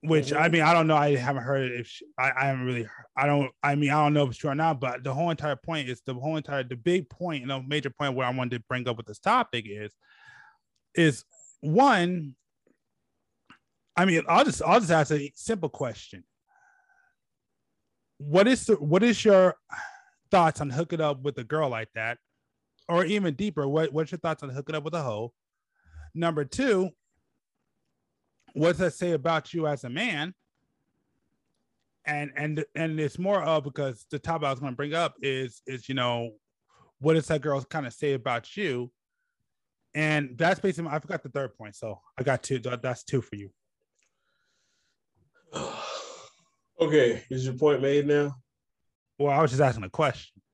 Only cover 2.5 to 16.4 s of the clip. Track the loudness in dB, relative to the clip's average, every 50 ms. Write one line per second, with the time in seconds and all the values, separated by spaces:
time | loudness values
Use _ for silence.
2.5 | 0 -2 -2 -2 -2 -4 -4 -8 -10 -20 -20 -12 _ 0 2 2 4 2 2 0
3.5 | -4 _ -2 0 0 2 2 2 4 4 4 4 4 4 2 2 -2 -4 -4 -4
4.5 | -2 0 0 0 0 0 -4 -6 -6 -6 -8 -6 -4 -2 -2 -2 -2 -2 -2 -4
5.5 | -4 -4 _ -8 -6 -6 -4 -6 -8 -8 _ -10 -8 -6 -6 -4 -4 -4 -6 -4
6.5 | -6 -6 -6 -6 -8 -6 -2 0 0 0 -2 _ -12 _ -8 -6 -6 -6 -6 -6
7.5 | -6 -6 -6 -4 -4 -4 -4 -4 -6 _ -4 -4 -2 -2 -2 -2 -2 -2 -4 -4
8.5 | -4 -6 -6 _ -6 -4 -4 -4 -6 -6 -8 -14 -16 -6 _ 2 2 2 0 0
9.5 | -4 -8 -8 -8 -10 -12 -12 -12 _ _ _ _ _ _ -20 -20 -20 -20 -20 -20
10.5 | _ _ _ _ _ _ _ _ _ 2 4 4 2 0 -8 _ _ _ _ _
11.5 | _ _ -6 0 4 6 6 6 6 4 4 0 0 -4 -6 -10 -14 _ _ _
12.5 | _ _ _ _ _ _ _ _ _ _ _ _ _ _ _ _ _ _ _ _
13.5 | -20 _ _ _ _ _ _ _ _ 2 4 4 4 4 4 4 4 4 6 4
14.5 | 2 -2 2 4 4 4 6 4 4 4 4 4 2 -2 -2 -4 _ -12 -4 -4
15.5 | -4 -2 -2 -6 -6 -4 -6 -6 -6 -10 -16 -18 -20 -20 -20 _ _ _